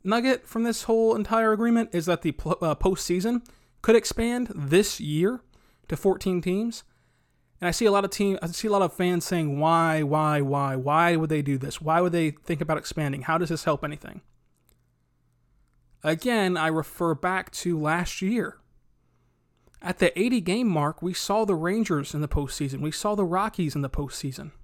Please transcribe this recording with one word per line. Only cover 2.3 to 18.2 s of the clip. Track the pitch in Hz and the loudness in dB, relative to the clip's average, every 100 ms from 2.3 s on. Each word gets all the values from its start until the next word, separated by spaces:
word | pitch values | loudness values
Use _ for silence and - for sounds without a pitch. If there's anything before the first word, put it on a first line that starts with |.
pl-, | - 156 175 | -4 -4 -2
uh, | 165 | -2
postseason | 147 190 190 - 180 214 240 - - _ _ | 2 2 0 -2 0 0 -2 -6 -20 _ _
could | - 226 | 6 6
expand | - - 233 247 247 | 6 -2 -2 -2 -4
this | 175 139 175 208 - | -6 4 4 4 -4
year | 151 151 185 247 _ _ _ _ - | -2 0 0 0 _ _ _ _ -8
to | 165 | 0
fourteen | 196 190 190 180 | 0 0 0 -2
teams. | 180 190 233 - - _ _ _ _ _ _ _ | 0 -2 -2 -6 -18 _ _ _ _ _ _ _
And | 180 | -4
I | |
see | - 220 | 2 4
a | |
lot | 202 | 4
of | 196 | 0
team, | - 202 190 | 0 0 0
I | 165 | -4
see | 170 214 | -4 0
a | |
lot | 202 | 2
of | 180 | 2
fans | - 180 175 | 0 0 0
saying, | - 175 156 143 | 0 -2 0 0
"Why, | 156 165 165 156 | 2 4 4 2
why, | 143 151 151 151 | 0 2 2 2
why? | 139 143 139 131 | 0 0 -2 -2
Why | 135 156 170 165 | 0 2 4 2
would | 156 | 0
they | 156 | -2
do | 143 135 | 0 -2
this? | 139 - | -4 -8
Why | 156 165 | 0 2
would | 180 | 2
they | 170 156 | 2 -2
think | 147 - 156 | -4 -8 -4
about | 165 151 | -2 -4
expanding? | - - 147 139 | -4 -4 -4 -4
How | 131 165 | -2 0
does | 165 | 0
this | 160 | -2
help | - 147 | -2 -2
anything?" | 151 147 - - _ _ _ _ _ _ _ _ _ _ _ _ _ _ _ _ _ _ | -4 -10 -14 -18 _ _ _ _ _ _ _ _ _ _ _ _ _ _ _ _ _ _
Again, | 151 160 247 226 185 175 | -2 -2 0 2 2 2
I | 160 | 0
refer | 160 156 - 170 | 0 -4 -2 0
back | 156 180 185 - | 0 0 -2 -6
to | - 180 165 | -6 -2 0
last | 151 165 175 - | 0 0 -2 -4